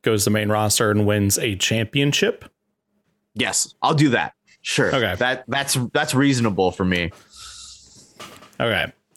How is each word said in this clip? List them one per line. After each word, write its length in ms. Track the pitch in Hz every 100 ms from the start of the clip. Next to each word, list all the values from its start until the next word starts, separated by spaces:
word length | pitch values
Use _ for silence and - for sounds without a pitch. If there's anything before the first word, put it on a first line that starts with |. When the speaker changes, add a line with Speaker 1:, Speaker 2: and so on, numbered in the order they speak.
Speaker 1:
goes 220 | - 107
to 60 | 101
main 180 | 107 104
roster 420 | 107 107 - 110
and 140 | 104 104
wins 300 | 104 101 135
a 180 | 127 95
championship? 880 | - 110 107 139 143 139 202 - - _ _ _ _ _ _ _ _
Speaker 2:
Yes, 400 | - 113 95 - -
I'll 120 | 135
do 160 | 151 151
that. 220 | 113 69 - _ _
Sure. 320 | - - 107
Speaker 1:
Okay. 200 | 135 107 95
Speaker 2:
That, 280 | 123 127 -
that's, 260 | 135 139 139 120
that's 220 | 147 151
reasonable 560 | 127 139 127 117 92 92
for 140 | -
me. 260 | 92 90 85 - - - - - - - - - - - - - - -
Speaker 1:
Okay. 240 | 117 95 - - _